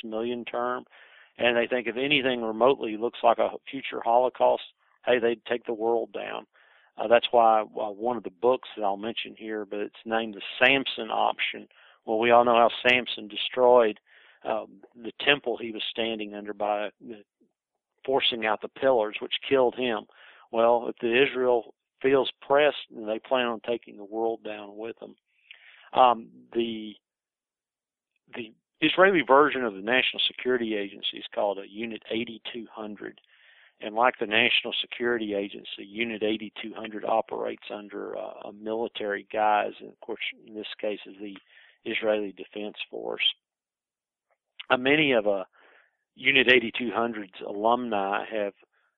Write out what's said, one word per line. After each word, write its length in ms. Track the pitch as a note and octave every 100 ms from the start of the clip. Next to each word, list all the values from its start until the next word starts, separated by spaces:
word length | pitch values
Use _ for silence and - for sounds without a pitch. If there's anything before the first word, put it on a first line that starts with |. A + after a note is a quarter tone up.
million 400 | A2+ A2 A#2+ A#2+
term, 400 | A2+ A#2+ B2 B2+ B2 - - - _ -
and 180 | A#2+ A#2+
they 100 | A#2
think 200 | B2 A2+
if 100 | A2
anything 460 | C#3 D3 B2+ A#2+
remotely 540 | A2+ A2 B2 C#3 A#2+ G#2+
looks 240 | A2+ -
like 160 | A#2 A2+
a 120 | A2 - -
future 300 | C3+ - -
Holocaust, 600 | A#2 A#2+ B2+ - B2+ A#2+ - _ _ _ -
hey, 120 | B2
they'd 260 | A#2 A#2 -
take 180 | A#2+
the 80 | A#2
world 380 | A2 A2+ A#2 A2
down. 340 | G2+ G#2 A2 A2 _ _ _ _ -
Uh, 80 | A2
that's 220 | A#2 -
why, 300 | A#2+ A2+ A2
uh, 300 | G#2+ A#2+ G#2+
one 260 | G2 A#2 A#2+
of 80 |
the 60 | G2
books 380 | F#2 A#2+ B2+ - -
that 60 |
I'll 140 | G#2 G2+
mention 400 | A2 A2 A2 G#2
here, 260 | A2 G#2+
but 160 | G2 G#2
it's 140 | G2+ -
named 300 | A2+ A2+ A2+
The 80 | G2+ - -
Samson 520 | B2+ C3+ C3 - A2
Option. 580 | A2 A2 A2+ - A2 G#2 _ - _
Well, 140 | - A2
we 120 | A#2
all 140 | A#2+
know 120 | A#2+ A#2
how 140 | A2+ - B2
Samson 400 | B2 A#2+ - G#2+
destroyed, 720 | G#2 - B2+ B2 B2 A2 G#2 _ - - _
um, 360 | C#3 A2 G#2 G2 -
the 180 | A#2+ A2+ -
temple 320 | C#3 C#3+ A#2+ A2
he 160 | A#2
was 100 | G#2+ -
standing 440 | - A2+ A2+ G#2
under 180 | G#2 G#2
by, 320 | G2+ G#2 G#2 G#2
uh, 40 | - B2 G#2+ _ _ _ _ _ _ _ _
forcing 420 | - C3+ - A#2 A2
out 140 | G#2
the 80 | G#2+
pillars, 480 | - C3+ B2 G#2+ -
which 140 | B2+ - -
killed 260 | C3+ B2 A#2+
him. 300 | B2+ G#2+ - _ - - _
Well, 380 | A2+ A#2 A#2+ A#2+
if 80 | -
the 240 | A#2 A#2+
Israel 520 | C3+ B2+ B2 A#2+ - _ _ _
feels 300 | C3+ C#3 A2+ -
pressed, 460 | - C#3+ D3 - -
they 280 | B2 G#2+ A2
plan 280 | - C3 A#2+
on 140 | A2
taking 360 | - A#2+ - G#2+
the 80 |
world 380 | G2+ A2 A2+ A2+
down 320 | G#2+ G#2+ G2+ G#2
with 220 | A2+ -
them. 180 | G#2+ - _ _ - - - - -
Um, 360 | B2+ B2+ A2+ A#2 - -
the, 420 | A#2 A#2 A2 G#2+ G2+ _ _ _ _ _ _ _ _ _ _ _ _ _
the 180 | B2 A2 - _ _
Israeli 420 | D#3 - F#3+ F3+
version 420 | A#2 C3+ D3 B2+
of 100 | A#2+
the 60 | F#2+
National 400 | G#2 B2+ - - -
Security 500 | - B2 B2+ A2+ G#2
Agency 400 | G2+ G2+ - A#2
is 60 | -
called 240 | A#2 G#2 G2
a 100 | G2
Unit 340 | G2+ A#2 G#2+ -
eighty-two 560 | A2+ A#2 A2 - A#2+ G#2+
hundred. 480 | - G#2+ G2+ G#2+ G#2 _ _ _ _ _ _
And 140 | A2+
like 200 | G#2+ B2 -
the 80 | G#2+
National 460 | A2 A#2+ - A2+ -
Security 540 | - - A#2+ A#2+ G#2+
Agency, 500 | G2+ G2+ - - -
Unit 380 | G2 G2+ A#2 G#2+
eighty-two 520 | G#2+ A2 G#2 - A2+
hundred 300 | G2+ A2 G#2
operates 600 | G#2+ A2+ - A2+ A2+ A2+ -
under, 420 | G#2+ G2+ G2+ G2 G2+
uh, 320 | G#2 B2 -
a 40 |
military 760 | G#2 G#2+ A2+ A#2 - G#2+ G2+ G2
guise, 400 | G#2+ G#2+ G#2 G#2 G#2
and 80 | G#2+
of 120 | G2+
course, 200 | - A2 - - A#2
in 80 |
this 120 | G#2+ G2+ -
case, 200 | G#2+ G2+ -
is 100 | G2
the 160 | G#2 G2 - _ - _
Israeli 480 | A#2 A2 A2 G#2+ G2+
Defense 440 | F#2+ - G#2 G#2 - -
Force. 340 | - - - - - _ _ _ _ _ _ _ _ _ _ _ - -
Uh, 60 | B2+
many 360 | C3 D3+ D3
of, 140 | A#2+ G#2
uh, 180 | G2 F#2 _ _ _ _ _ _
Unit 360 | - C3 C#3 A#2+
eighty-two 400 | B2+ A#2 - A#2+
hundred's 460 | G2 A#2 G#2+ G2 - -
alumni 800 | G2+ A2 B2 B2 G#2 G2 G#2 G2
have 240 | G#2+ G2+ - _ _ _